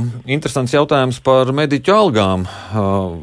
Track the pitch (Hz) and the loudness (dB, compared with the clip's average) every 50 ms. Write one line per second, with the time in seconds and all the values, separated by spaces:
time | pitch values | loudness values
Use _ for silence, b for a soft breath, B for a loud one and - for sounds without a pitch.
0 | 120 120 113 120 - 127 135 151 156 143 - 139 123 120 - 147 147 147 151 139 | 0 -2 -6 -10 -6 -6 -6 -4 -4 -4 -4 -4 -2 0 2 2 2 2 2 2
1 | 131 127 123 - - 131 131 131 131 123 131 143 151 143 143 135 127 180 196 214 | 2 0 -2 -2 0 2 4 4 4 2 0 0 0 0 0 0 2 2 4 4
2 | 214 180 113 110 101 95 95 92 90 90 - - - - 98 110 101 98 98 98 | 4 4 2 2 2 2 0 -2 -4 -6 -10 -14 -14 -6 -4 -2 0 0 0 0
3 | 95 90 85 82 | -2 -4 -6 -8